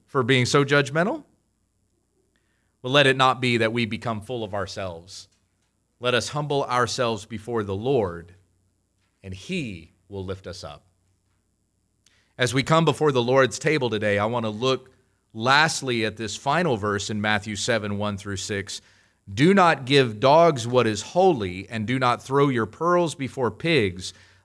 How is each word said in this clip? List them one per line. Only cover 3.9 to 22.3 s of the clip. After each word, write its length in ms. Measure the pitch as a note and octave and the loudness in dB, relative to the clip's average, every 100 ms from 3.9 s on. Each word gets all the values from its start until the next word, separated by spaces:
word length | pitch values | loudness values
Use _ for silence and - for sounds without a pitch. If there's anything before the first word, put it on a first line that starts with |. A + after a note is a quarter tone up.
| G#2+ B2 G#2+ | -4 -6 -6
full 220 | G2+ B2 | -8 -8
of 100 | G#2+ | -6
ourselves. 720 | G2+ F#2 - F#2+ E2+ F#2 - - _ _ _ _ _ _ _ | -6 -6 -6 -8 -10 -16 -20 -20 _ _ _ _ _ _ _
Let 140 | B2 | 0
us 160 | A#2+ - | 0 0
humble 340 | D3 D3 C#3 | -4 -2 -2
ourselves 600 | C3+ B2 A#2 - A#2+ A2 - | 0 2 0 0 -2 -2 -8
before 380 | A2 A2 A#2 | -14 -6 -4
the 120 | G2+ G2 | -4 -4
Lord, 600 | A#2+ C#3 F#2+ E2+ F2 F#2 _ _ _ _ _ _ _ _ | 0 0 0 -4 -16 -20 _ _ _ _ _ _ _ _
and 120 | F#2+ | -16
He 580 | F#2+ - F#3 B2+ F2 D#2+ _ - | -14 -8 -8 -6 -10 -18 _ -16
will 160 | G2 | -10
lift 240 | F#2+ F#2+ F#2 | -8 -10 -12
us 160 | E2+ | -14
up. 220 | E2 D2 _ _ _ _ _ _ _ _ _ _ _ _ _ _ _ - | -14 -16 _ _ _ _ _ _ _ _ _ _ _ _ _ _ _ -4
As 160 | B2 | -2
we 100 | C3 | 0
come 220 | B2+ D#3+ D#3+ | 2 4 4
before 260 | - D#3 | 2 2
the 100 | B2+ | 2
Lord's 380 | A#2 C3+ B2+ - | 4 4 4 2
table 300 | D3 D3+ B2 | -2 0 0
today, 280 | G#2 G#2 G2+ | -2 0 0
I 80 | G#2+ | 0
want 200 | A#2+ A2+ | -2 -4
to 60 | |
look 400 | G#2+ C3 B2+ - _ _ _ _ | -2 -2 -2 -4 _ _ _ _
lastly 720 | A2 A#2 C#3 D#3+ - C3+ A#2+ A2 | -4 0 2 2 -2 -4 -2 -2
at 100 | G#2+ | -4
this 220 | A2 - | -8 -8
final 400 | C#3 D#3 F3 A2+ | -2 -2 0 -2
verse 320 | G#2 G2+ - | -2 -4 -4
in 100 | G#2+ | -4
Matthew 380 | G#2+ G#2+ G#2+ G2+ | -2 -2 -4 -6
seven, 400 | - A2+ G#2 G2+ | -2 -2 -2 -4
one 180 | G#2 G2+ | -4 -6
through 220 | G2+ F#2+ | -8 -8
six. 440 | - G2+ F#2+ - - _ _ _ - | -6 -6 -6 -12 -16 _ _ _ -10
"Do 200 | G2 D#3+ | 2 4
not 320 | G3 F3 D3 B2+ | 6 4 2 2
give 360 | C#3 B2+ G#2+ | 2 2 2
dogs 440 | C3 D#3 E3+ C#3 A2+ | 4 6 6 4 0
what 220 | B2 A2+ | 2 2
is 140 | G2+ | 0
holy, 680 | - F3 F#3+ C#3+ F#2+ F2+ F#2+ | -2 2 4 2 -2 -8 -8
and 180 | A2+ G#2+ | -6 -4
do 140 | C3 | 0
not 240 | B2+ A#2 | 0 0
throw 240 | - | 0